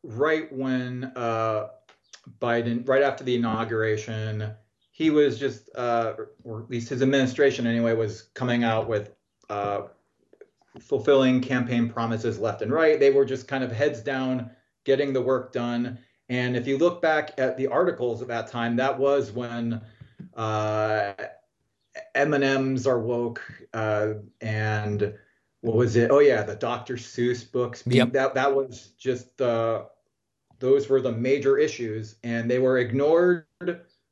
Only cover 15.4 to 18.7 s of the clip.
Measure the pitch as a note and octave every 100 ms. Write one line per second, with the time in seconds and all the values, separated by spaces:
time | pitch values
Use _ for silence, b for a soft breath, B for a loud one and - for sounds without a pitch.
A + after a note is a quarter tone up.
15.4 | B2+ B2+ A#2+ A#2+ A#2 A2+ B B - B2
16.4 | B2 B2 A#2+ C#3 E3+ F3 D#3+ D#3 D3+ -
17.4 | B2+ - C3+ C#3 F#3 - B2 A2+ A#2+ A#2
18.4 | A2 A#2+ A#2